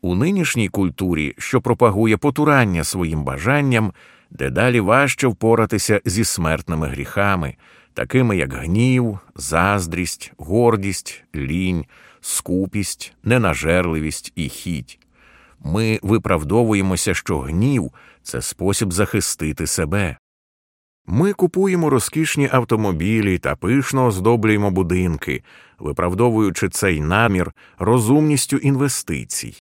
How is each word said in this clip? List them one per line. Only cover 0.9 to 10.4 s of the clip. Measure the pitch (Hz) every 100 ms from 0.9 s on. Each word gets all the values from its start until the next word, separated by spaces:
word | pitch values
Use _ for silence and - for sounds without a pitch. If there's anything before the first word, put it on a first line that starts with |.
| 71 95 82 73 -
що | - 131
пропагує | - 120 120 98 113 107
потурання | 147 139 151 139 113 85
своїм | 76 92 87 78
бажанням, | 69 67 90 143 139 120 107 - - - _
дедалі | - 67 67 120 120
важче | 95 120 139 123 131
впоратися | 104 113 113 110 107 - 104 -
зі | 95
смертними | 113 - 80 78 - 80 78
гріхами, | 65 71 - 101 95 73 64 _ - _
такими | - 65 127 123 98
як | 67
гнів, | 64 73 95 123 127 117 98 _ -
заздрість, | - 80 92 101 85 85 87 - -
гордість, | _